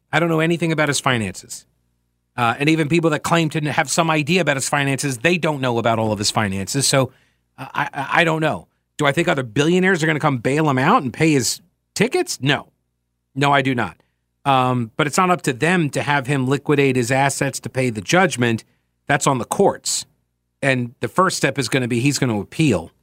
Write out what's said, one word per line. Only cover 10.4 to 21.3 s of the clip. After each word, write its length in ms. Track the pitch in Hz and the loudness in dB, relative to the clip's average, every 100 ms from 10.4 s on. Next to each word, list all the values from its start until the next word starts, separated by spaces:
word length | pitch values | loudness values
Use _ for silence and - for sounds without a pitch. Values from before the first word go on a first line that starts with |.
| 131 147 156 | -2 0 0
him 80 | 127 | 2
out 240 | 143 240 | 2 2
and 100 | 135 | 0
pay 200 | - 160 | 0 2
his 300 | 143 110 - _ _ _ - | 2 0 -6 _ _ _ -2
tickets? 440 | 226 370 349 - | 0 0 -4 -4
No. 320 | 131 135 - _ _ _ _ _ _ | -2 -2 -4 _ _ _ _ _ _
No, 180 | 135 143 | -2 2
I 120 | 143 | 2
do 100 | 131 | 2
not. 240 | 120 95 - _ _ _ _ 139 | -2 -4 -8 _ _ _ _ 0
Um, 460 | 131 127 127 110 - | 2 2 0 -4 -4
but 120 | 147 | -2
it's 100 | 196 | 2
not 140 | 185 | 2
up 100 | 175 | 2
to 120 | - | 0
them 360 | 117 156 185 147 | 0 0 2 0
to 140 | 139 | -2
have 240 | 123 143 139 | -2 -2 0
him 180 | 143 127 | 0 0
liquidate 480 | 143 - 143 139 127 | -2 0 2 4 2
his 140 | 113 | 0
assets 500 | 131 139 - 139 - | 2 0 0 -4 -4
to 80 | 135 | -8
pay 200 | 131 127 | -4 -4
the 120 | 107 | -4
judgment. 640 | - 175 185 123 120 113 - _ _ _ - | 0 2 2 2 0 0 -6 _ _ _ -2
That's 180 | 143 156 | 0 0
on 140 | 127 | 0
the 60 | 104 | -2
courts. 600 | - 190 - - - - _ _ _ _ - | 2 2 0 -6 -8 -10 _ _ _ _ -4
And 320 | 139 127 120 - | -2 0 -2 -6
the 80 | 123 | -4
first 300 | - 185 | 0 0